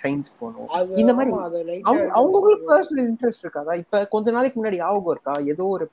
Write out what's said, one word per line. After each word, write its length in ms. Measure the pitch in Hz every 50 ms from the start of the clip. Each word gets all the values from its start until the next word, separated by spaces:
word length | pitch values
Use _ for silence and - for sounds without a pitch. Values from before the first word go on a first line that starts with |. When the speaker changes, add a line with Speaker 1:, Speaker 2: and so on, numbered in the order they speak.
| -
Speaker 1:
சயின்ஸ் 300 | 139 143 143 135 - - _
போகணும். 280 | 120 113 113 113 117
Speaker 2:
அது 280 | - 160 180 185 185 190
Speaker 1:
இந்த 180 | 208 220 247 240
மாதிரி 220 | 247 269 247 190
Speaker 2:
ஆமா, 60 | -
அது 220 | 180 170 170 170 165
லைட்டா 160 | 170 175 190
Speaker 1:
அவங்க, 200 | - 214 269 311
Speaker 2:
இருக்கு. 180 | 285 190 - 226
Speaker 1:
அவங்களுக்கு 500 | 262 381 381 403 381 415 427 - - 320
பர்சனல் 400 | 294 339 370 - 311 262 247 233
இன்ட்ரெஸ்ட் 360 | 226 - 247 233 226 - -
இருக்காதா? 300 | 165 - 151 147 156 175
இப்ப 300 | 175 170 - 214 202 202
கொஞ்ச 240 | 202 214 214 208 233
நாளைக்கு 320 | 226 240 262 269 262 226 220
முன்னாடி 120 | 214 190
ஞாபகம் 360 | 170 165 180 202 202 180 170
இருக்கா, 220 | 143 - - 135 143
ஏதோ 320 | 147 143 143 151 170 185
ஒரு 240 | 196 190 175 160 -